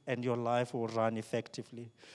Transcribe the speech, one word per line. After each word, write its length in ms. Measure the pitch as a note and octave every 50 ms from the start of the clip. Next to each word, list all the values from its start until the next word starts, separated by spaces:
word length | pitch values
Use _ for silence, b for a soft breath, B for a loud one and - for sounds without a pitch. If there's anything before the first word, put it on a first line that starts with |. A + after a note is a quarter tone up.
| B
and 160 | C3+ B2+ A#2+ A#2+
your 140 | B2+ A#2+
life 360 | A#2+ A#2 A#2 A#2+ A#2+ B2 B2 -
will 140 | A#2+ A2+ A2
run 280 | A2+ A2+ A2 A2+ A2+
effectively. 760 | A2 G#2+ - - A#2 A2+ - - - - - A#2 A#2 A#2+ A2+ B B B B